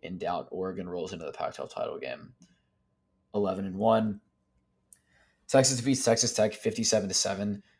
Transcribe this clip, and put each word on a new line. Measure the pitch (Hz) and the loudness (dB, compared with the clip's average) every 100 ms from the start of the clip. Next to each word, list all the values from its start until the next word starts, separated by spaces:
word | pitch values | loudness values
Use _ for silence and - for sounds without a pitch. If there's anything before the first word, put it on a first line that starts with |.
in | 82 90 | -10 -6
doubt. | 82 85 - | -2 -4 -4
Oregon | 90 95 90 90 | -6 -6 -6 -6
rolls | 87 90 | -6 -6
into | 90 | -8
the | 78 | -10
Pac-twelve | - 73 - 67 | -6 -8 -6 -10
title | - 73 73 | -6 -8 -6
game, | 64 - - - - _ _ _ _ _ _ _ _ | -10 -10 -14 -20 -20 _ _ _ _ _ _ _ _
eleven | 104 98 95 | -2 0 0
and | 98 92 | -4 0
one. | 110 113 110 104 _ _ _ _ _ _ _ - _ _ _ _ - | 4 4 2 -4 _ _ _ _ _ _ _ -20 _ _ _ _ 2
Texas | 135 135 127 | 4 6 2
defeats | 123 131 | 0 2
Texas | - 113 120 | 4 4 2
Tech | - 107 | 2 2
fifty-seven | - - - 110 107 98 | 2 -2 0 2 2 2
to | |
seven. | - 98 98 101 101 _ | 0 0 0 -2 -4 _